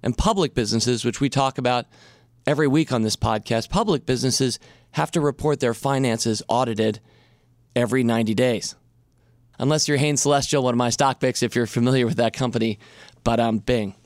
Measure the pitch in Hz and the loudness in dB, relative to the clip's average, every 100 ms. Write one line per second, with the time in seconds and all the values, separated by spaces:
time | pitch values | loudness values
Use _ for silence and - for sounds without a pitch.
0 | 107 123 208 208 160 - 107 113 117 120 | -4 0 0 0 0 -2 -2 0 0 0
1 | 120 110 139 135 135 131 123 123 117 - | -2 -2 -2 0 0 0 0 0 -4 -18
2 | - - _ _ - 147 151 139 156 127 | -20 -20 _ _ -2 2 4 2 2 0
3 | 110 - 113 110 - 113 - 180 220 151 | 0 0 -2 -2 0 -2 0 -2 0 -2
4 | - 127 131 117 131 - - - _ - | 0 -2 0 0 -2 -4 -12 -20 _ -4
5 | 151 175 143 131 151 143 123 113 139 135 | -2 0 -2 0 -2 0 -2 -2 -2 0
6 | 131 113 117 107 - 120 123 107 110 107 | 0 0 -2 -2 -2 0 0 0 0 -2
7 | _ _ _ _ _ _ _ - 120 127 | _ _ _ _ _ _ _ -2 0 2
8 | 120 117 110 107 127 110 - - _ _ | 2 0 0 0 0 0 -6 -14 _ _
9 | _ _ _ _ _ _ 135 156 - 143 | _ _ _ _ _ _ -2 0 0 0
10 | 151 143 143 143 135 147 127 120 120 - | 0 0 2 2 2 0 2 0 0 2
11 | 139 131 131 - 120 - 113 - 120 131 | 0 2 -2 0 -2 0 -2 0 2 2
12 | 117 107 117 - 131 120 113 101 - - | 2 2 0 0 -4 0 -2 -4 -12 -20
13 | - - - 117 117 110 - 123 101 - | -20 -6 -2 0 2 0 0 -2 -2 -10